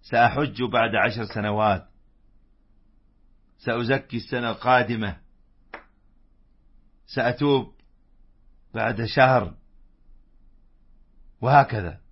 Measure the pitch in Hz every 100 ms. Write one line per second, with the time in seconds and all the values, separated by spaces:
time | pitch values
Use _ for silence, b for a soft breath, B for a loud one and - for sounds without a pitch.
0 | - 120 120 127 147 101 123 120 113 98
1 | 104 117 107 110 104 104 107 92 - _
2 | _ _ _ _ _ _ _ _ _ _
3 | _ _ _ _ _ _ - 117 117 135
4 | - 117 - 123 120 110 127 127 110 117
5 | 104 87 - _ _ _ _ - _ _
6 | _ _ _ _ _ _ _ _ _ _
7 | _ - 120 123 143 139 - _ _ _
8 | _ _ - _ _ _ _ 113 110 104
9 | 113 - 131 127 87 - _ - - _
10 | - - _ _ - _ _ _ _ -
11 | _ _ - _ 117 139 135 110 87 -
12 | -